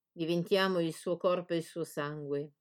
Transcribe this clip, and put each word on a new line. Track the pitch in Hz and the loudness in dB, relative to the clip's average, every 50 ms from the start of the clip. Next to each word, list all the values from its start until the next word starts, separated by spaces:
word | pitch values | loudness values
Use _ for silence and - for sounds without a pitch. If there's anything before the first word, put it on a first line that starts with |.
| _ _ | _ _
diventiamo | _ 170 165 156 170 175 170 - 208 190 190 190 185 175 | _ -6 -2 0 2 0 2 4 4 4 4 4 4 2
il | 170 165 156 | 0 0 -2
suo | - - 185 175 | -4 -4 -4 -2
corpo | 170 - 185 180 180 175 - 170 | 2 2 2 2 2 0 -2 -2
e | |
il | 170 165 | -2 -2
suo | - - 170 160 | -4 -6 -6 -6
sangue. | - - 160 147 147 151 151 147 139 143 143 151 151 - _ | -6 -4 -4 -4 -4 -6 -8 -6 -4 -4 -4 -4 -6 -12 _